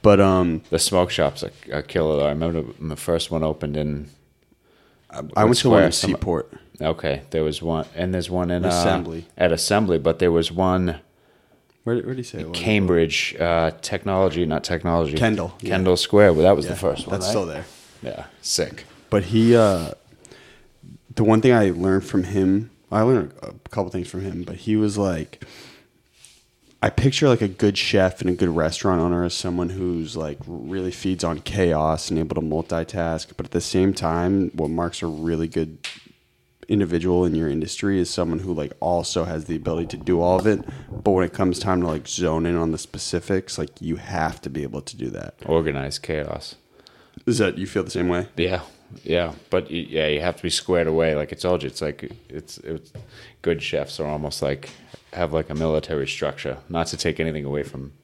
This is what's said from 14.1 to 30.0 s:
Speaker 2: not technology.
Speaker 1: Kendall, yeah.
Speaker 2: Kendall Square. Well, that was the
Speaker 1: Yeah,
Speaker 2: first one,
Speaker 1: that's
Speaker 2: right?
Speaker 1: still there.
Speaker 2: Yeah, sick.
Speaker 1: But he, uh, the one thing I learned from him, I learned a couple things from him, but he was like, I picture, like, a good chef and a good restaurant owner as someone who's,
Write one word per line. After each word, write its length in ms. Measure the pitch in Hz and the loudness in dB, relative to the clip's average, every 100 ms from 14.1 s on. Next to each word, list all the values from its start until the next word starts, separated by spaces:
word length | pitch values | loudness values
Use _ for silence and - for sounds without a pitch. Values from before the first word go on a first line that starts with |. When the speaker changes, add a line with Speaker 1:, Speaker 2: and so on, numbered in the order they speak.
| 95 95 80 82 | 2 2 2 0
Speaker 2:
not 180 | 78 - | 0 -2
technology. 500 | 85 87 85 78 76 | -4 0 2 2 2
Speaker 1:
Kendall, 380 | 113 104 85 - | 0 0 -4 -8
yeah. 80 | - 95 | -4 2
Speaker 2:
Kendall 180 | 92 87 | 4 2
Square. 360 | - 101 101 | 4 8 8
Well, 100 | 78 | 8
that 120 | 87 87 | 6 6
was 80 | 90 | 2
the 80 | |
Speaker 1:
Yeah, 40 | 87 | -2
Speaker 2:
first 300 | 90 76 - | -2 -2 -4
one, 40 | |
Speaker 1:
that's 120 | 95 92 | -4 -2
Speaker 2:
right? 40 | |
Speaker 1:
still 140 | 110 87 | -2 -2
there. 200 | 73 - - - - | -8 -12 -20 -20 -14
Speaker 2:
Yeah, 220 | 60 - - - | -12 -10 -14 -14
sick. 420 | - - 80 - - - - | -6 -4 -4 -6 -20 -20 -2
Speaker 1:
But 140 | 104 | 0
he, 320 | 90 113 113 117 | 2 4 6 8
uh, 360 | 107 92 80 - _ - - - - - _ _ - - _ - | 6 2 -4 -10 _ -20 -20 -20 -20 -20 _ _ -20 -20 _ 0
the 80 | |
one 180 | 107 110 | 4 6
thing 120 | 127 | 6
I 160 | 117 101 | 6 4
learned 320 | 82 95 95 | 2 2 2
from 220 | - 98 90 | 2 -2 0
him, 440 | 101 92 98 113 _ _ | 0 2 2 -2 _ _
I 100 | 107 | 2
learned 300 | 113 123 73 - | 4 2 0 -10
a 120 | - - - | -16 -16 -8
couple 200 | - 92 | -4 -4
things 180 | 92 85 | -4 -6
from 120 | 90 | -6
him, 220 | 95 85 | -6 -8
but 140 | 85 90 | -10 -8
he 180 | - 107 | 0 2
was 220 | 107 104 | 2 2
like, 460 | 98 82 78 - - - - - _ _ _ _ - _ _ _ _ _ | 0 -2 -6 -14 -20 -20 -20 -20 _ _ _ _ -20 _ _ _ _ _
I 80 | 110 | 0
picture, 380 | - 135 135 147 | 2 2 4 4
like, 120 | 117 | 4
a 60 | 104 | 2
good 300 | 92 104 98 | 2 2 2
chef 440 | - 101 92 - | 2 4 4 2
and 80 | 92 | -2
a 40 | |
good 160 | 87 90 | 0 2
restaurant 520 | 80 80 - 101 90 | 2 0 0 0 2
owner 220 | 85 87 | 2 0
as 100 | 87 | -2
someone 360 | - 92 87 87 | -4 -4 -4 -4
who's, 460 | 95 90 85 | -4 -4 -4